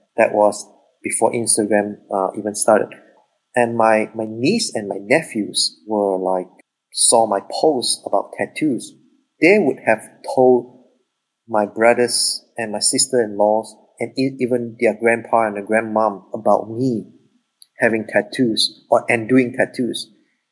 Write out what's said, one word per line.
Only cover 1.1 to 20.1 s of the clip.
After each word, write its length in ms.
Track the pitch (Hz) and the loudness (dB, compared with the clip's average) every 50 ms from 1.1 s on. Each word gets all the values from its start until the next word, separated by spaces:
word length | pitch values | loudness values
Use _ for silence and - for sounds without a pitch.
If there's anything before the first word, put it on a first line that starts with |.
| - - 113 117 120 | -2 0 0 0 0
Instagram, 640 | 120 113 101 - - 107 98 104 104 104 104 101 - _ - | -2 -2 0 0 0 2 2 2 0 0 -2 -6 -12 _ -6
uh, 200 | 107 98 95 92 - | -4 -2 -2 -4 -4
even 180 | 107 101 107 104 | -6 -6 -6 -6
started. 320 | - - - 107 101 - - - - - _ _ _ _ _ _ _ _ _ - | -2 2 4 4 4 2 -2 -6 -14 -20 _ _ _ _ _ _ _ _ _ 0
And 200 | 127 120 117 117 | 0 0 0 0
my, 340 | 117 113 110 110 107 110 - - | 2 2 4 4 2 0 -2 -6
my 100 | 113 110 | -8 -8
niece 460 | 110 110 113 123 160 220 233 - - - | -8 -6 -2 -2 0 0 -2 -4 -4 -6
and 140 | 113 104 | -6 -6
my 80 | 98 98 98 | -6 -8 -8
nephews 800 | 101 101 131 165 160 - - 110 101 90 - - - - - _ _ | -2 0 0 0 0 -4 -6 -6 -6 -4 -2 -4 -4 -4 -6 _ _
were, 320 | 107 110 104 101 98 95 | -4 -2 0 0 0 0
like, 300 | 92 92 92 92 92 90 - _ _ _ _ _ _ _ _ - | 0 -2 -2 -2 -2 -4 -8 _ _ _ _ _ _ _ _ -4
saw 340 | - - - 123 117 113 | -2 0 2 4 4 2
my 140 | 107 101 98 - - - - | 2 0 -4 -4 -6 -4 0
posts 400 | - 160 147 123 107 - - - - | 0 0 0 0 -4 -4 -6 -8 -6
about 260 | - - 98 - - - | -4 -4 -4 -4 -6 -8
tattoos. 560 | - 101 - - - 156 156 123 107 - - - _ _ _ _ _ _ _ _ _ | -8 -8 -8 -6 -4 -2 -2 -2 -4 -8 -12 -20 _ _ _ _ _ _ _ _ _
They 180 | 147 170 208 214 | 2 4 4 4
would 200 | 170 131 104 - - | 2 0 -2 0 0
have 140 | 120 110 - - - - _ - - - | 0 0 0 -4 -10 -20 _ -14 -4 0
told 520 | 135 127 127 127 120 117 120 - - _ _ _ _ _ _ _ _ _ _ _ _ _ | 4 4 6 4 4 0 -6 -14 -20 _ _ _ _ _ _ _ _ _ _ _ _ _
my 200 | 117 113 107 104 | -4 -2 -2 -2
brothers 760 | 101 - 110 110 117 120 120 123 117 - - - - - - - _ _ | -2 0 2 4 4 4 4 2 0 0 -2 -4 -4 -6 -8 -12 _ _
and 140 | - 113 107 | -10 -8 -8
my 80 | 104 104 | -6 -2
sister-in-laws 960 | - - - 127 - - 131 123 113 107 104 101 104 104 107 110 110 - - _ _ _ _ - | -2 0 0 0 0 0 0 0 0 0 0 2 2 2 2 2 -2 -6 -12 _ _ _ _ -10
and 180 | 120 117 - | -10 -6 -4
e-, 200 | - 131 135 135 131 | -2 -4 -2 -2 -4
even 380 | 127 117 127 120 120 117 110 - | -2 -2 -2 -2 -4 -6 -4 0
their 180 | 117 110 104 | 0 0 0
grandpa 500 | 110 113 113 117 117 113 - - 113 113 | 2 2 0 0 0 0 0 2 2 2
and 100 | 107 101 | 0 -2
their 100 | 101 98 | -4 -4
grandmom 560 | 101 107 113 113 110 107 110 110 107 98 92 - _ - | 0 0 0 0 0 0 0 0 0 0 -4 -10 _ -12
about 360 | 113 104 107 101 - - 107 | -2 2 2 2 2 0 -4
me 420 | 113 113 131 131 120 104 - - - _ _ _ _ _ _ _ _ _ _ _ _ - | -4 -2 -2 -2 -2 -2 -6 -10 -18 _ _ _ _ _ _ _ _ _ _ _ _ 0
having 280 | 123 113 110 110 107 | 0 0 0 0 -4
tattoos 800 | - - 107 104 - - - 127 117 107 - - - - - _ - | -2 -2 -2 -2 -2 -2 0 0 0 0 0 -2 -4 -4 -12 _ 0
or, 140 | 117 - - - | 2 2 2 0
and 160 | 120 117 110 | -2 -2 0
doing 260 | 104 127 131 127 120 120 | 2 2 2 2 2 0
tattoos. 520 | - 101 - - - 123 113 - - - - | -2 -2 -2 -2 -4 -4 -4 -4 -8 -12 -16